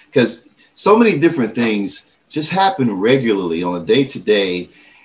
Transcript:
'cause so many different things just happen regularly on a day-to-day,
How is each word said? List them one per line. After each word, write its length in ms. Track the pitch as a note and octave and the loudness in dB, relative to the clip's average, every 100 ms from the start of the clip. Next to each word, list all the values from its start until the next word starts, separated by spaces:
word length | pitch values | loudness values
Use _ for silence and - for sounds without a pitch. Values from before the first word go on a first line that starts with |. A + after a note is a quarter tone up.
| _ | _
'cause 340 | - A#2 - - _ _ | 0 0 -2 -14 _ _
so 240 | - G3 A3 | -2 2 4
many 220 | A3+ D#3 | 4 2
different 340 | E3 C3 A2+ | 0 0 -4
things 520 | A#2+ A#2 G#2 F#2+ - - _ _ | -2 -2 -2 -4 -8 -14 _ _
just 200 | D#3 D3+ | -6 -4
happen 480 | F3+ G3 F#3 B2 G2 | 0 0 2 -2 0
regularly 640 | G#2+ C3+ A#2 G2+ F2+ E2 | 2 2 2 -2 -2 -4
on 200 | F2+ F2+ | -4 -6
a 40 | D#2+ | 0
day-to-day, 840 | A#2 C3+ A2+ F#2 G#2 F#2+ F2+ F2 _ _ _ | 0 0 -4 0 0 0 -4 -10 _ _ _